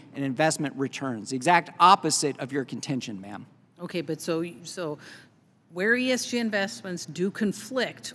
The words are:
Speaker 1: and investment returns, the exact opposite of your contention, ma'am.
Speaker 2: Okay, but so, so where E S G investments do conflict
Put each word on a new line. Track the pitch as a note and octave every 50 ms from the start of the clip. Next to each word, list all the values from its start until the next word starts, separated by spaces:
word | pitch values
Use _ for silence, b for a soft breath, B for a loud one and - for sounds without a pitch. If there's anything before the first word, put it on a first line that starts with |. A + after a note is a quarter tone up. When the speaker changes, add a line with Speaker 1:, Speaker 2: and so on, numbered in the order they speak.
| B B -
Speaker 1:
and | C3+ C#3
investment | C3+ B2+ B2+ D#3 D#3+ D#3 - D3+ C3+ -
returns, | C3+ C#3 B2+ - - C#3 C3 A#2+ A2 G2 -
the | C3+
exact | B2+ B2 E3 F3 E3+ D#3 - - -
opposite | E3+ F3+ G3 G3 - D#3 D3 - - C#3+ C3 -
of | C#3+ B2+ C3+
your | C#3+ B2+
contention, | C3 C3+ A2+ - - C#3+ B2 - - G#2+ F#2+
ma'am. | F#2+ G2+ G#2 - - - - _ _ _ _ -
Speaker 2:
Okay, | F3 E3+ - F3
but | D3+ D#3 D#3+ D#3
so, | - - E3 E3 E3+ F3 - - E3+
so | - - F#3+ F3 D3+ D3+ B B B B B B B B _ _ _ _ _ _ _ -
where | F3 F#3+ A3 A#3+
E | B3 B3+ B3+ B3+
S | B3 -
G | - B3 A#3+
investments | A#3 A3 G#3+ G3+ G3 G3 - - - F#3+ F3+ E3+ -
do | - C#3+ F3 F3+ G3+
conflict | F#3+ - A3+ G3+ - - - - B3+ C4 A3 D3+ - - - -